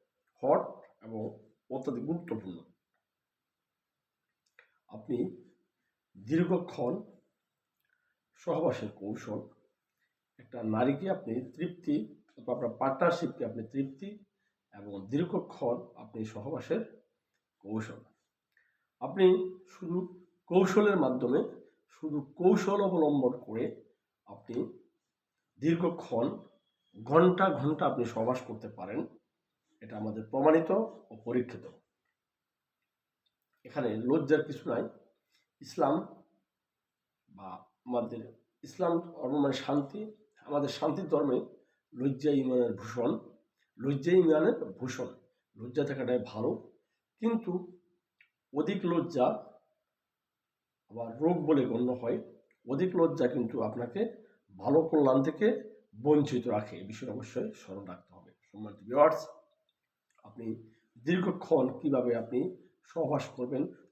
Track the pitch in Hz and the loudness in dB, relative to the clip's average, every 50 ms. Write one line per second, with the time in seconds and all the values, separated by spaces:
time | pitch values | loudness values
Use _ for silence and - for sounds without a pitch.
0 | _ _ _ _ _ _ _ _ - 139 151 - - - - - - - _ _ | _ _ _ _ _ _ _ _ 2 2 2 2 2 -2 -10 -16 -20 -20 _ _
1 | - 113 113 107 113 - - - - _ _ _ _ - 127 131 - - 123 120 | -16 -12 -8 -8 -8 -8 -10 -14 -20 _ _ _ _ -10 -8 -6 -4 -4 -4 -4
2 | - 147 170 170 - - 113 107 - 92 87 82 - _ _ _ _ _ _ _ | -4 -4 -4 -4 -4 -6 -8 -6 -8 -10 -12 -14 -16 _ _ _ _ _ _ _
3 | _ _ _ _ _ _ _ _ _ _ _ _ _ _ _ _ _ _ _ _ | _ _ _ _ _ _ _ _ _ _ _ _ _ _ _ _ _ _ _ _
4 | _ _ _ _ _ _ _ _ _ _ _ _ - _ _ _ _ _ 107 110 | _ _ _ _ _ _ _ _ _ _ _ _ -20 _ _ _ _ _ -18 -14
5 | 110 - 127 - 175 185 - - - - _ _ _ _ _ _ _ _ _ _ | -8 -4 -4 -2 -2 -4 -6 -10 -18 -20 _ _ _ _ _ _ _ _ _ _
6 | _ _ _ 95 98 113 151 165 175 - 185 170 - - - - 139 - - 214 | _ _ _ -14 -4 0 2 2 4 4 2 0 -2 -4 -6 -4 -4 -2 -2 -4
7 | - - - _ _ _ _ _ _ _ _ _ _ _ _ _ _ _ _ _ | -8 -12 -20 _ _ _ _ _ _ _ _ _ _ _ _ _ _ _ _ _
8 | _ _ _ _ _ _ _ _ - 175 160 160 165 - - - 113 - - - | _ _ _ _ _ _ _ _ -6 -4 -2 0 0 0 0 -2 -6 -10 -10 -10
9 | 95 104 117 - - 110 104 - - - - _ _ _ _ _ _ _ _ _ | -10 -10 -10 -8 -8 -8 -8 -8 -10 -12 -18 _ _ _ _ _ _ _ _ _
10 | _ _ _ _ _ _ _ - 110 - - 117 113 110 107 113 127 139 139 139 | _ _ _ _ _ _ _ -20 -20 -16 -12 -8 -4 -2 0 2 2 2 0 0
11 | 190 190 185 - - 113 113 127 131 - - 151 175 170 - - - 156 147 160 | -2 -4 -4 -4 -4 -6 -6 -6 -6 -8 -8 -8 -8 -8 -8 -8 -4 -2 -2 -2
12 | 214 - - - _ _ _ - 113 123 120 123 123 117 - - 131 139 - - | -2 -6 -12 -20 _ _ _ -14 -8 -6 -6 -4 -4 -6 -4 -2 -2 -2 2 4
13 | 175 170 - - 165 - - - 123 107 - 117 110 - 135 135 139 135 - - | 4 4 4 2 -2 -4 -4 -6 -6 -6 -6 -8 -10 -6 -4 -4 -4 -4 -6 -12
14 | 196 202 208 - - _ _ _ _ _ _ _ _ _ 104 101 101 104 98 98 | -14 -14 -14 -16 -20 _ _ _ _ _ _ _ _ _ -20 -20 -16 -12 -12 -12
15 | 98 104 131 151 180 - - - - - - - 139 120 120 120 - - - - | -6 -2 -2 -2 0 -2 -2 -4 -6 -8 -8 -4 -2 -2 -2 -2 -6 -12 -18 -20
16 | 113 - - 110 110 110 - 107 - 139 160 123 - - 165 220 220 - - - | -18 -14 -10 -10 -10 -10 -10 -10 -10 -8 -8 -6 -4 -2 -2 -2 -4 -6 -14 -20
17 | _ _ _ _ _ _ _ _ _ _ _ _ - 101 107 110 110 110 113 - | _ _ _ _ _ _ _ _ _ _ _ _ -10 -6 -6 -6 -6 -8 -12 -16
18 | - _ _ _ _ _ _ _ _ _ _ _ _ _ _ _ _ _ _ - | -20 _ _ _ _ _ _ _ _ _ _ _ _ _ _ _ _ _ _ -12
19 | - - 170 196 185 185 185 180 - - - - - - - - 185 165 175 185 | -10 -6 2 6 8 8 8 6 2 -2 -8 -12 -20 -20 -18 -12 -8 -4 -4 -4
20 | 185 - - - - _ _ _ _ - 170 190 190 180 - 214 208 202 202 175 | -4 -6 -8 -16 -20 _ _ _ _ 2 4 4 4 6 6 4 6 6 6 4
21 | 139 127 123 123 120 120 131 185 - - - - - _ _ _ _ _ _ - | 4 2 2 0 0 2 2 2 0 0 -6 -14 -20 _ _ _ _ _ _ -10
22 | 156 156 147 147 135 - - - 175 196 214 - - 196 202 208 196 185 180 165 | -8 -6 -4 -6 -6 -6 -2 2 6 6 6 6 4 0 0 0 0 0 2 2
23 | 156 147 147 139 127 120 - - - - 107 113 143 220 - - - _ _ _ | 2 4 4 4 2 2 0 -2 -8 -8 -4 -4 -4 -4 -6 -10 -18 _ _ _
24 | _ _ _ _ _ - 104 - - - 117 127 - - - - - _ _ _ | _ _ _ _ _ -20 -20 -18 -12 -8 -6 -6 -6 -6 -8 -18 -20 _ _ _
25 | _ _ _ _ _ _ _ _ _ _ _ - 123 160 165 165 180 165 165 - | _ _ _ _ _ _ _ _ _ _ _ -4 0 0 0 2 0 -2 -2 -4
26 | - - 120 113 127 165 208 - - - _ _ _ _ _ _ _ _ - 107 | -6 -4 -2 -2 0 -2 -2 -6 -12 -18 _ _ _ _ _ _ _ _ -20 -14
27 | 110 123 143 165 175 185 180 - 190 190 147 123 131 151 156 - 165 139 - 123 | -2 4 6 8 8 8 8 6 4 4 2 2 0 0 0 2 0 0 0 0
28 | 117 113 - 113 113 120 127 123 - 117 110 110 110 107 - 95 92 98 110 147 | -2 -2 -2 -2 0 0 0 -2 -4 -10 -12 -12 -12 -14 -12 -12 -10 -8 -6 -6
29 | - - - - _ _ _ _ _ _ _ _ _ _ _ _ - 113 113 107 | -8 -8 -10 -20 _ _ _ _ _ _ _ _ _ _ _ _ -18 -14 -10 -8
30 | 107 107 107 110 107 - 135 135 139 156 156 165 165 - 190 214 220 - - - | -8 -6 -6 -8 -8 -6 -2 2 6 6 6 6 4 2 2 2 0 -2 -6 -12
31 | - - 113 107 - 120 120 123 123 - - - - - - _ _ _ _ _ | -20 -20 -20 -12 -6 -2 -2 0 -2 -2 -6 -14 -14 -16 -20 _ _ _ _ _
32 | _ _ _ _ _ _ _ _ _ _ _ _ _ _ _ _ _ _ _ _ | _ _ _ _ _ _ _ _ _ _ _ _ _ _ _ _ _ _ _ _
33 | _ _ _ _ _ _ _ _ _ _ _ _ - 127 - 143 127 113 107 110 | _ _ _ _ _ _ _ _ _ _ _ _ -20 -10 -4 -2 0 0 0 0
34 | 123 123 147 160 143 135 151 - - - 139 - - - 117 - 220 - - - | 0 2 2 2 4 4 4 4 4 0 -8 -8 -6 -4 -2 -2 -2 -4 -8 -16
35 | _ _ _ _ _ _ _ _ _ _ _ - - - - 170 151 135 151 185 | _ _ _ _ _ _ _ _ _ _ _ -20 -20 -8 -2 0 2 2 2 2
36 | 196 - - - - _ _ _ _ _ _ _ _ _ _ _ _ _ _ _ | -2 -6 -12 -20 -20 _ _ _ _ _ _ _ _ _ _ _ _ _ _ _
37 | _ _ _ _ _ _ 95 95 98 92 92 92 - _ _ _ - 123 123 120 | _ _ _ _ _ _ -20 -16 -14 -14 -14 -14 -16 _ _ _ -8 -4 -2 -2
38 | 113 113 120 113 107 - - _ _ _ _ _ - 139 - - 180 170 170 165 | -2 -2 -6 -10 -12 -12 -16 _ _ _ _ _ -20 -14 -6 -2 0 2 2 0
39 | 180 - - - - 127 143 147 143 139 131 - - - 143 147 139 - - 208 | 0 -4 -10 -8 -4 -2 0 2 2 2 0 0 -2 0 0 0 0 -2 -6 -10
40 | 214 220 - - _ _ _ _ - - 147 143 143 135 - - 147 160 139 190 | -10 -10 -12 -18 _ _ _ _ -8 -4 -2 0 0 -2 -2 -2 -2 -2 0 -2
41 | 185 - 160 143 143 135 123 - - - - - _ _ _ _ _ _ - 123 | -2 0 2 2 2 2 0 0 -2 -4 -10 -20 _ _ _ _ _ _ -6 -2
42 | 131 143 131 - 147 151 143 135 131 127 127 123 120 117 107 - - - - 123 | -2 -2 0 0 2 2 2 2 2 2 2 2 2 2 0 -4 -8 -8 -4 -2
43 | 117 143 - - - - - _ _ _ _ _ _ _ _ - 120 139 143 131 | 0 0 0 -2 -6 -12 -20 _ _ _ _ _ _ _ _ -6 -2 -2 -2 0
44 | - 175 180 185 175 160 156 151 165 220 - - - 98 - - 127 123 - 127 | 2 4 6 6 8 8 6 6 6 4 2 0 -2 -10 -10 -8 -8 -8 -6 -6
45 | 123 - - - _ _ _ _ _ _ _ 110 113 127 127 151 139 143 135 135 | -8 -10 -10 -14 _ _ _ _ _ _ _ -14 -14 -6 -2 -2 -2 -2 -2 -4
46 | 123 120 127 117 - - 104 110 120 156 - - - - - _ _ _ _ _ | -2 0 0 0 -2 -4 -6 -4 -2 -2 -2 -4 -8 -14 -20 _ _ _ _ _
47 | _ _ _ _ 220 226 233 226 - 185 175 185 - - - - _ _ _ _ | _ _ _ _ -2 0 0 0 -2 -2 -4 -4 -6 -8 -18 -20 _ _ _ _
48 | _ _ _ _ _ _ _ _ _ _ - 147 - 196 202 180 185 170 170 160 | _ _ _ _ _ _ _ _ _ _ -4 -2 -2 -2 -2 -2 -2 0 0 0
49 | 135 - - 127 120 - - - - - - - _ _ _ _ _ _ _ _ | 0 0 2 2 2 2 2 -2 -6 -14 -20 -20 _ _ _ _ _ _ _ _
50 | _ _ _ _ _ _ _ _ _ _ _ _ _ _ _ _ _ - 107 117 | _ _ _ _ _ _ _ _ _ _ _ _ _ _ _ _ _ -14 -12 -10
51 | 117 113 120 131 151 170 180 160 147 151 156 139 120 113 113 117 123 127 123 - | -10 -8 -4 0 2 2 2 2 4 4 4 4 4 2 0 0 0 0 -2 -2
52 | 117 117 - - - - - - _ _ _ _ - 120 139 143 185 180 180 175 | -2 -2 -2 -4 -4 -10 -18 -20 _ _ _ _ -8 -4 -2 0 0 2 4 4
53 | 165 151 143 131 127 120 - 123 117 110 - 120 110 107 110 120 117 - - 196 | 4 4 4 2 0 0 2 0 -2 -2 -2 -2 -4 -4 -4 -6 -6 -6 -4 -4
54 | 226 - - - - - _ _ _ _ 95 90 - 131 143 165 160 160 165 151 | -4 -4 -6 -10 -20 -20 _ _ _ _ -14 -6 0 4 4 4 6 4 4 6
55 | 143 131 131 139 139 156 - - 208 - - - - - - - _ _ - 107 | 6 6 6 6 4 2 2 2 2 2 2 2 -4 -10 -18 -20 _ _ -12 0
56 | 117 147 151 147 139 - 127 120 120 123 104 107 107 - 90 85 95 107 110 - | 4 6 6 6 6 4 0 -2 0 0 -2 -2 -2 -4 -10 -12 -12 -12 -12 -10
57 | 135 123 104 - 110 - - 127 110 107 - - - - 95 98 98 90 90 87 | -8 -8 -8 -8 -10 -8 -6 -6 -6 -6 -8 -12 -16 -14 -14 -12 -12 -14 -14 -16
58 | - _ 90 95 87 - _ _ _ _ - 104 107 107 98 - 95 110 127 147 | -18 _ -20 -20 -20 -20 _ _ _ _ -18 -14 -14 -14 -14 -16 -10 0 6 6
59 | 147 160 - - - - - - - _ _ _ _ _ _ _ _ _ _ _ | 8 8 6 2 -4 -10 -16 -20 -20 _ _ _ _ _ _ _ _ _ _ _
60 | _ _ _ _ - 113 110 117 113 113 110 110 - - _ _ _ _ _ 120 | _ _ _ _ -20 -20 -16 -12 -8 -8 -8 -10 -12 -18 _ _ _ _ _ -8
61 | 120 151 180 185 185 - - - - - 160 135 127 135 - - - 143 135 123 | -2 0 0 0 0 -2 -4 -4 0 2 2 2 2 2 -2 -2 -2 0 2 2
62 | 120 120 117 113 110 - 123 131 165 185 - - - _ _ _ _ - - 170 | 2 2 0 -2 -2 -2 -2 -2 -2 -2 -6 -12 -18 _ _ _ _ -8 -4 -4
63 | 156 135 147 135 - - - 131 123 127 143 135 160 180 - - - _ | -2 0 -2 -2 -4 -6 -8 -8 -6 -4 -2 -2 -4 -4 -6 -12 -20 _